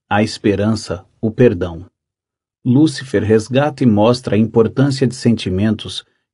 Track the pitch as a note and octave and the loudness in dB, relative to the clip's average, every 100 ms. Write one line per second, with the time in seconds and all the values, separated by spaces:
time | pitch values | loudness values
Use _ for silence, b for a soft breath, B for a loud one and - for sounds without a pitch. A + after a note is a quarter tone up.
0 | - G2+ A2+ - A#2 F#2+ G#2 A2 - F2+ | -4 -2 -2 -2 -2 0 0 -2 -4 -10
1 | - _ A2+ G#2+ B2 G2 F2+ E2 - _ | -12 _ -4 2 2 2 -6 -8 -16 _
2 | _ _ _ _ _ _ - B2 D#3+ C#3 | _ _ _ _ _ _ 0 2 2 0
3 | - G2+ G2+ A2 G#2 B2 D3 C3+ C3 G#2 | -6 -4 2 0 0 -2 -2 0 2 4
4 | A2 A#2+ - G2+ A2 A#2 G#2+ - C#3 C3+ | 2 2 0 0 0 2 0 2 0 0
5 | C3 B2+ B2 G#2+ - F#2 G#2+ G#2 - - | -2 -2 0 0 -2 -2 -2 -2 -6 -14
6 | - _ _ | -16 _ _